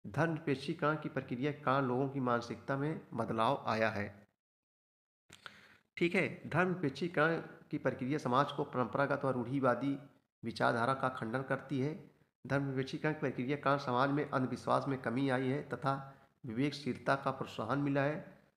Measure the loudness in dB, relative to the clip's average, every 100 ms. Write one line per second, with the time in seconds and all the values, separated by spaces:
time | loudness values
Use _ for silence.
0 | -6 0 0 0 -2 -2 -2 0 0 0
1 | -4 -6 -6 -4 -2 -2 2 2 2 2
2 | 0 0 2 2 0 -8 -4 -2 0 -4
3 | -6 -4 -2 2 2 2 0 2 2 0
4 | -6 -8 -20 _ _ _ _ _ _ _
5 | _ _ _ -20 -20 -20 -20 -20 _ 0
6 | 2 2 0 -4 -2 2 2 0 -2 -2
7 | -2 2 2 2 -4 -16 -8 -2 -2 0
8 | -2 -2 2 4 2 0 -4 0 0 2
9 | 2 2 0 0 0 2 4 4 0 -2
10 | -6 _ _ _ -10 2 2 4 2 2
11 | 0 -2 -4 -4 -2 -4 -2 -2 0 -2
12 | -12 _ _ _ -2 0 0 -2 -2 -2
13 | -2 0 -2 -2 -2 0 2 2 2 2
14 | 4 2 0 0 0 -2 2 2 2 -2
15 | -2 0 2 2 2 -2 -4 -2 -2 -2
16 | -6 -18 _ _ -6 0 0 0 -4 -2
17 | 0 2 0 -4 -8 -6 -2 0 2 2
18 | 2 0 -10 -20 _